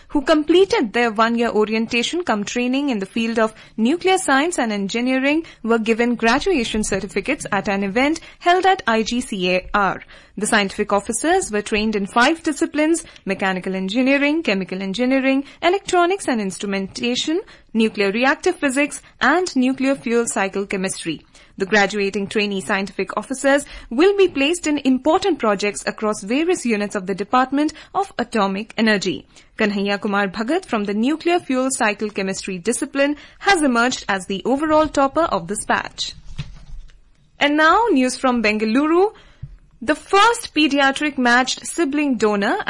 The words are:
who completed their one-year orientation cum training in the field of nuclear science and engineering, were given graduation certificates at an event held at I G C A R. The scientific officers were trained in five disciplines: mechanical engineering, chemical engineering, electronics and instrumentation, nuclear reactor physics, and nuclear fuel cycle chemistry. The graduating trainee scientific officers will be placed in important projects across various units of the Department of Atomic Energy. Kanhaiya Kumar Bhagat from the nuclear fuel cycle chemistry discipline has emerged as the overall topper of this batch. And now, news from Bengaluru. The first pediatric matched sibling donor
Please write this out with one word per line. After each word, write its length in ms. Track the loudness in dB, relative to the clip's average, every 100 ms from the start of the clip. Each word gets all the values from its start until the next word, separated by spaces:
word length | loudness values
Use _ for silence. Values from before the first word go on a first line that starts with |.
| -6
who 140 | -2
completed 720 | 2 2 6 6 6 2 0
their 180 | 0 0
one-year 400 | 2 2 2 2
orientation 720 | 2 2 0 0 -2 -2 -2
cum 220 | -2 -2
training 460 | -2 -2 -2 0 -2
in 100 | -2
the 120 | -4 -4
field 200 | -2 0
of 160 | 0 -2 -12 0
nuclear 420 | 0 2 2 2
science 400 | 2 2 2 -2
and 140 | -2
engineering, 720 | -2 -4 -2 0 0 0 0 -4 -8
were 160 | 0 0
given 360 | 2 0 0
graduation 720 | 2 2 2 2 0 0 -2
certificates 600 | -2 -4 -4 -4 -4 -6 -2
at 180 | -4 -2
an 140 | -2
event 380 | -2 0 0 -2 -8 -4
held 280 | 0 4 4
at 160 | 2 0
I 160 | 0
G 180 | 0 -4
C 280 | -4 -4 0
A 80 | 0 0
R. 280 | 0 0 -2 -10 -20 -16 -6
The 100 | 0
scientific 460 | 0 0 -2 0
officers 580 | 0 -2 -2 0 0 0
were 120 | -4
trained 340 | -2 -2 0 -2
in 100 | -2
five 380 | 2 2 2
disciplines: 600 | -4 -4 -4 0 0 0 -4 -12
mechanical 500 | -6 -2 -2 -2 -4
engineering, 720 | -4 -2 0 2 2 2 0
chemical 380 | 0 -2 -4 -6
engineering, 600 | -6 -2 0 2 2 0 -2 -2
electronics 640 | 0 0 0 2 2 0 -2
and 120 | -2
instrumentation, 1000 | -4 -6 -4 -4 -6 -4 -2 -2 -2 -2 -4 -16 _
nuclear 380 | 0 0 2 0
reactor 400 | 2 2 2 -2
physics, 500 | 0 0 0 -2 -4 -16 _
and 340 | 2 2 2 0
nuclear 380 | 0 2 0 0 0
fuel 200 | 0 0
cycle 380 | -2 -2 -2 -4
chemistry. 540 | -4 -4 -6 -8 -8 _ -20 -20 -8
The 80 | 0
graduating 640 | 2 2 0 -2 -2 -2
trainee 340 | -2 -2 -4
scientific 520 | -2 -4 -4 -6 -6 -6
officers 480 | -6 -2 2 2 0 -14 -6
will 260 | 2 4 6
be 120 | 2 2
placed 280 | 0 0 -2
in 120 | 0
important 600 | 2 2 2 2 2 0
projects 460 | 0 0 -2 -4 -8
across 360 | -4 -4 -4
various 420 | -2 0 0 0
units 320 | 0 -2 -2 -4
of 100 | -6
the 80 |
Department 600 | -6 0 2 2 0 -2 -4 -6
of 180 | -4 -4 -6
Atomic 560 | -4 0 0 -2 -6 0
Energy. 480 | 2 2 0 -6 -10 -20 -18 -2
Kanhaiya 420 | -2 0 -2 -2
Kumar 260 | -2 -2 -2
Bhagat 360 | -4 -2 -2
from 200 | -2 -4
the 100 | -2
nuclear 440 | -2 0 0 0 0
fuel 300 | 0 -2 -2
cycle 380 | 0 -2 -2 -6
chemistry 500 | -4 -4 -6 -8 -4
discipline 580 | -4 -4 -4 0 0 -2 -10 -4
has 220 | 0 2
emerged 440 | 2 2 0 -2 -4
as 180 | -4 -4
the 160 | -6
overall 440 | -2 -2 2 2 2
topper 380 | 2 0 2 0 -2
of 80 | -4
this 180 | -6 -2
batch. 480 | -2 -4 -8 -10 -10 -12 -10 -12 -14 -16 -16 -16 -20 _ _ _ -2
And 200 | 0 4
now, 300 | 4 4 4
news 260 | 4 2 2
from 260 | 0 2
Bengaluru. 720 | 0 0 0 2 2 4 2 -2 -20 _ -18 -18 _ _
The 120 | -4
first 600 | -4 2 4 4 2 -2
pediatric 600 | 0 2 4 2 2 -2 0
matched 500 | 2 4 2 -4 -6
sibling 500 | -2 0 0 0 2
donor 360 | 0 2 0 -2